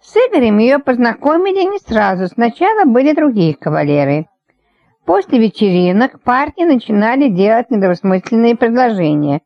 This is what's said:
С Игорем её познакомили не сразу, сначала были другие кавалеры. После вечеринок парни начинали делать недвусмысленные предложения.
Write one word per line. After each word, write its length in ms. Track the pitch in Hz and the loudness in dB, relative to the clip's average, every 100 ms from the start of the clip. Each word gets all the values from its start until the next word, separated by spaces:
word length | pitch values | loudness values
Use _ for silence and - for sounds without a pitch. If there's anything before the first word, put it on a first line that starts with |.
С 160 | _ 415 | _ -2
Игорем 420 | 508 392 240 208 | 0 2 2 2
её 200 | 233 277 | 2 0
познакомили 840 | 277 247 240 226 277 320 392 381 | 0 0 0 0 -2 0 0 0
не 140 | 370 403 | -2 -4
сразу, 500 | - 220 202 185 185 | -4 -2 0 -2 -4
сначала 560 | - 233 233 370 440 | -2 -2 0 -2 2
были 280 | 349 233 277 | 2 2 2
другие 420 | 311 302 220 165 | 2 0 2 0
кавалеры. 720 | 147 - 151 147 147 139 143 160 _ _ _ _ _ _ _ | -2 -4 -2 0 0 0 -2 -4 _ _ _ _ _ _ _
После 340 | - 370 381 254 | -2 -2 0 0
вечеринок 840 | 220 - 208 180 180 190 262 - | 0 0 0 2 2 0 -2 -4
парни 440 | - 247 302 330 | -4 -2 -4 -4
начинали 640 | 339 262 - 208 214 262 285 | 0 0 0 -2 0 0 0
делать 420 | 180 202 226 247 | 0 0 0 0
недвусмысленные 880 | 220 190 175 196 185 - 226 233 233 | -2 0 -2 -2 -2 -2 0 0 0
предложения. 840 | 233 233 247 208 160 151 147 143 | 0 0 0 0 -2 0 -2 -4